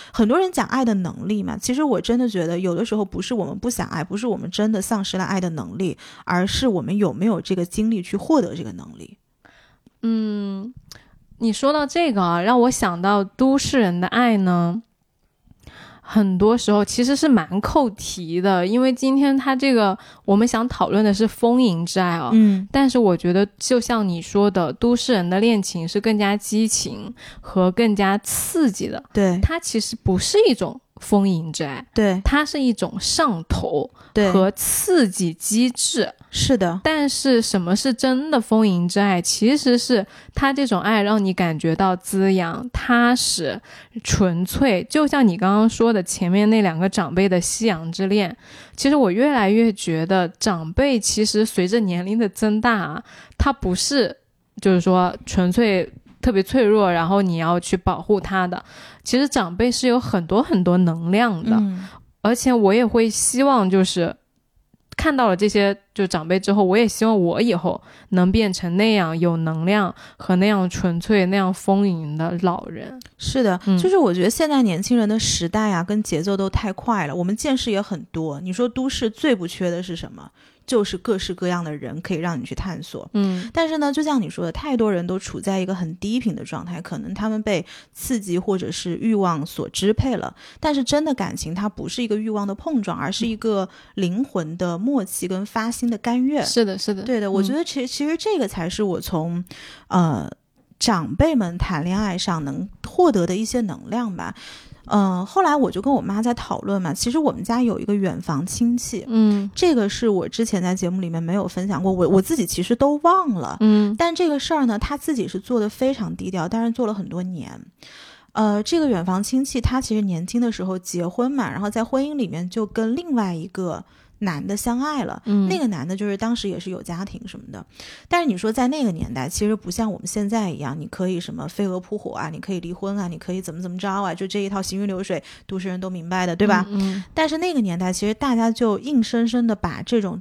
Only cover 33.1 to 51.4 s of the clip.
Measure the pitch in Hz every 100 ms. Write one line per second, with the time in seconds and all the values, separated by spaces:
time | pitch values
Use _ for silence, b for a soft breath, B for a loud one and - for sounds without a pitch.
33.1 | - 302 175 165 - 165 147 - b b
34.1 | - 202 185 185 - - - - 349 220
35.1 | - 175 160 - 214 247 247 - 320 196
36.1 | - - - - 254 185 175 311 311 285
37.1 | - 269 240 220 196 175 202 269 226 262
38.1 | 254 302 277 220 220 214 180 175 202 202
39.1 | 180 - - 214 285 269 240 - 240 190
40.1 | B B - 269 277 269 190 208 220 202
41.1 | 214 196 180 175 156 165 160 190 180 -
42.1 | 196 190 190 170 165 247 - - 240 240
43.1 | 247 - - 147 - B B B 226 -
44.1 | - 185 170 185 - 269 190 240 302 294
45.1 | 285 233 175 185 202 226 - 226 214 175
46.1 | - 175 190 208 220 196 160 190 185 165
47.1 | 170 196 185 170 - 226 165 165 165 190
48.1 | 208 180 - B B B B 269 294 220
49.1 | 185 285 269 196 214 233 202 - 160 165
50.1 | 190 175 - - 175 160 175 277 247 -
51.1 | - 208 214